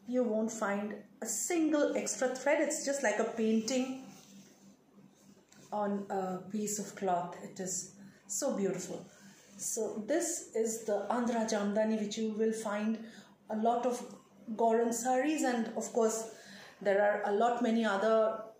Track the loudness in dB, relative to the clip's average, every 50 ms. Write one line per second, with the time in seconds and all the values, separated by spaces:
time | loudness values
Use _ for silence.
0 | -8 -2 0 2 2 2 2 0 0 0 -2 -2 -2 -2 -2 -2 -4 -6 -8 -10
1 | -12 -18 -14 -12 -8 -6 -4 -4 -2 0 2 2 2 4 4 4 2 2 2 -2
2 | -2 -2 -2 -2 -2 -2 -2 0 2 2 4 4 2 0 0 -4 -2 -2 -2 0
3 | 0 0 0 2 -2 -2 0 0 2 2 4 2 2 0 0 0 -2 -2 -6 -10
4 | -12 -16 -18 -20 -20 -20 -20 -20 -20 -20 -20 -20 -20 -20 -20 _ _ _ _ -20
5 | -20 -20 -20 _ -20 -20 -20 -20 _ _ -20 -20 -14 -8 -4 -2 0 0 0 -2
6 | -4 -4 -4 -2 -2 -2 -4 -6 -6 -6 -4 -4 -2 -2 -2 -4 -6 -8 -8 -4
7 | 0 2 2 2 0 -4 -8 -10 -12 -14 -10 -8 -6 -4 -4 -6 -6 -8 -14 -20
8 | -20 -20 -20 -20 -12 -8 -6 -2 -2 0 0 0 0 0 0 -2 -6 -8 -8 -10
9 | -10 -14 -20 -20 -20 -20 -20 -20 -20 -20 -16 -8 -6 -4 -2 -2 -2 -2 -4 -6
10 | -2 0 0 2 2 0 -4 -6 -8 -6 -2 0 0 0 0 -2 -2 0 0 0
11 | 0 0 0 0 0 0 0 0 0 0 0 0 0 2 2 2 2 2 2 0
12 | 0 -4 -2 -2 -2 -2 0 2 2 2 2 0 -4 -4 -2 0 0 0 -2 -2
13 | -4 -12 -16 -18 -20 -20 -20 _ _ -6 -4 0 2 2 2 4 2 0 -2 -2
14 | -6 -10 -14 -18 -20 _ -20 -20 -10 -10 -2 2 4 4 6 4 4 2 0 0
15 | 0 2 2 2 2 2 2 2 2 2 2 0 -2 -2 -4 -6 -6 -2 0 2
16 | 2 4 2 0 -6 -8 -10 -16 -18 -18 -18 -18 -18 -20 -18 -4 0 2 4 4
17 | 4 4 4 2 0 0 2 4 4 4 4 2 2 2 2 2 2 2 2 2
18 | 4 4 6 6 4 4 2 -2 -8 -12 -16